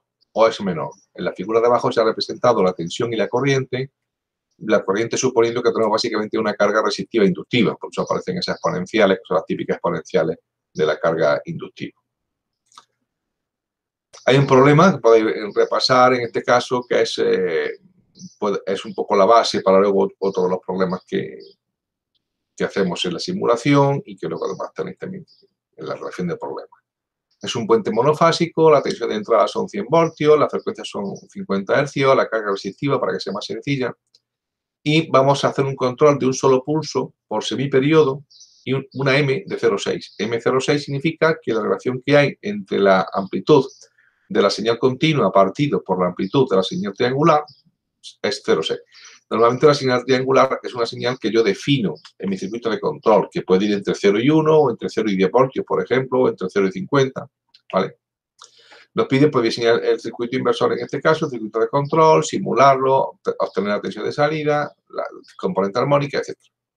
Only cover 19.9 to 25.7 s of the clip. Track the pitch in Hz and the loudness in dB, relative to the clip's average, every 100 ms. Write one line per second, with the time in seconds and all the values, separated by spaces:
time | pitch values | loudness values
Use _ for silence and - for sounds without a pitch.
19.9 | 98 98 - 98 95 90 92 - 92 92 | 2 0 -2 -4 0 -2 -2 -6 -4 -4
20.9 | 92 - 95 - - - _ _ _ _ | -4 -6 -8 -8 -14 -20 _ _ _ _
21.9 | _ _ _ _ _ _ - 92 - 92 | _ _ _ _ _ _ -6 -4 -2 -2
22.9 | 85 92 82 - 95 113 117 143 143 139 | -2 -4 -6 -6 -4 0 0 2 4 4
23.9 | 139 120 98 82 - - 90 - - 80 | 0 -6 -10 -8 -6 -6 -8 -10 -8 -10
24.9 | - 92 92 - _ _ _ _ | -10 -12 -14 -18 _ _ _ _